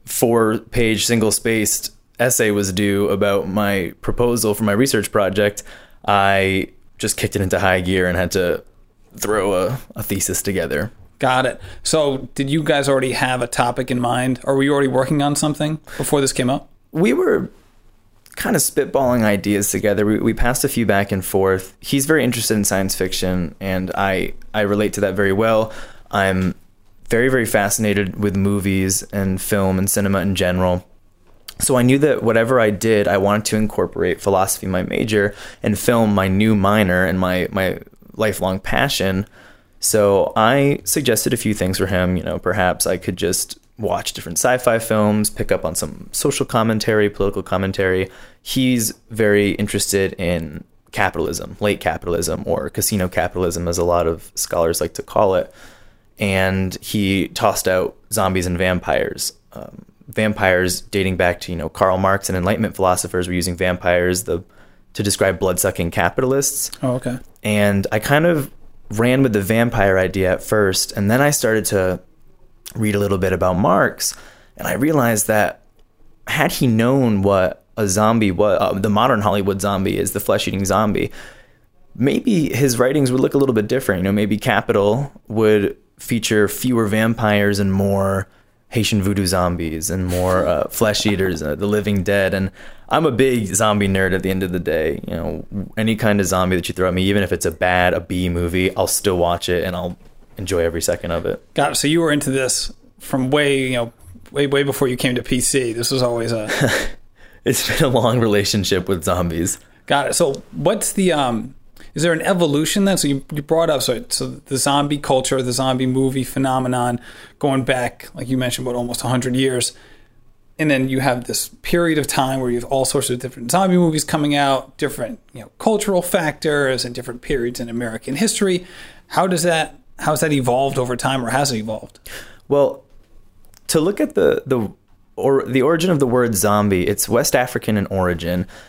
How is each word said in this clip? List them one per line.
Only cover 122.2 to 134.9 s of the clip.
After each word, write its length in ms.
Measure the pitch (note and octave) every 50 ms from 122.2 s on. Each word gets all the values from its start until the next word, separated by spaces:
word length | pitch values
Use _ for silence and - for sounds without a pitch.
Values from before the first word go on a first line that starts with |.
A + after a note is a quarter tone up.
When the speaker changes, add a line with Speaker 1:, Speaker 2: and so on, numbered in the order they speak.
| C3 C3 C3+ C3
Speaker 2:
where 100 | B2+ B2
you 100 | A#2+ A#2+
have 120 | A#2+ -
all 140 | C#3 C3+ C3
sorts 260 | - - C#3+ C3+ -
of 80 | B2 B2
different 320 | - B2 - B2+ A#2 A#2+
zombie 260 | E3+ F#3 G3 F#3 F3+
movies 260 | F3+ F3 D#3+ D#3 D3+ -
coming 300 | - - D#3 D3 D3 C#3+
out, 420 | C#3+ C#3+ C#3 C3+ B2+ - - - -
different, 400 | D3+ C3 - - A#2+ A2 A#2 - _ _
you 100 | - A#2
know, 100 | G#2+ - _ -
cultural 420 | - - A3 G3+ - G3+ F#3+ F3
factors 840 | E3+ - - F#3 D#3+ D3+ C#3+ - - D#3 D3 C#3+ C#3+ C3 C3 A#2+ -
and 100 | A#2+ A#2+
different 260 | B2 A#2+ B2+ A#2+ B2
periods 380 | - - D3+ B2+ A#2 B2 B2 -
in 100 | A#2+ A#2
American 460 | A#2 A#2 A#2+ A2+ A2 A2 - B2+ C3+
history. 500 | D#3 A3 G#3+ - - G#3 F#3+ F3+ F3 F3+ - - - - - - - - -
How 180 | - D#3 F3+
does 160 | F#3 F3+ D#3 E3
that, 320 | F3 E3 D#3+ D3+ D3+ - - - - - -
how 120 | - D#3+
has 100 | D#3 C#3
that 120 | E3+ D#3 D3
evolved 460 | C#3 B2 A#2+ A#2+ B2+ C#3 C#3 C3+ C3+
over 160 | B2 B2 B2
time, 280 | A#2+ - C3 C3+ C3 B2
or 60 | A2+
has 220 | B2 C3+ C#3+ C3+
it 60 | B2
evolved? 420 | G#2+ G#2+ A2+ A2 - - - - - - - - - - - - - -
Speaker 1:
Well, 360 | - C#3 C#3+ C#3 - - - - _ - - - _ - - - - _ - - - - - _
to 120 | - - D#3+
look 220 | D3+ F#3+ G#3 -
at 140 | D4+ - -
the, 260 | G3 E2 C#2 - - -
the, 240 | C3 C3+ A#2+ G#2+ F#2+ - _ _ _